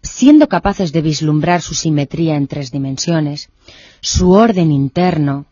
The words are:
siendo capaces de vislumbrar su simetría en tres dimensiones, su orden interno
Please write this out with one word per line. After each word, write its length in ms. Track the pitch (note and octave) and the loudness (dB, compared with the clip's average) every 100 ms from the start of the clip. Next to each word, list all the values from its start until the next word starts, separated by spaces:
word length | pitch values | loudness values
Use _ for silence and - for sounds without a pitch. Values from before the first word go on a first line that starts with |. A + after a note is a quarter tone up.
siendo 460 | - - B3+ D4+ D4 | -16 2 6 6 4
capaces 440 | F3 G3+ G3 F3+ | 0 -2 -2 -2
de 100 | D#3 | -2
vislumbrar 580 | D#3 D3 D#3 D3+ D#3 F3 | -2 -2 -2 0 0 -2
su 140 | - | -2
simetría 640 | D#3+ E3 D3 C#3+ D#3 E3 D3+ | -6 -2 -2 -2 -4 -2 -2
en 100 | C#3 | -4
tres 240 | D3 C3+ | -6 -8
dimensiones, 800 | C#3+ C3+ C3 - E3 D3 D3 - _ _ - - _ | -8 -6 -6 -2 -2 -2 -8 -16 _ _ -20 -20 _
su 300 | - - F3+ | -6 0 4
orden 420 | G3 A#3 F3+ D#3+ | 4 4 2 0
interno 720 | C#3+ C#3 - F3+ D#3+ C#3+ C#3 D3 | 0 0 0 -2 0 -2 -4 -10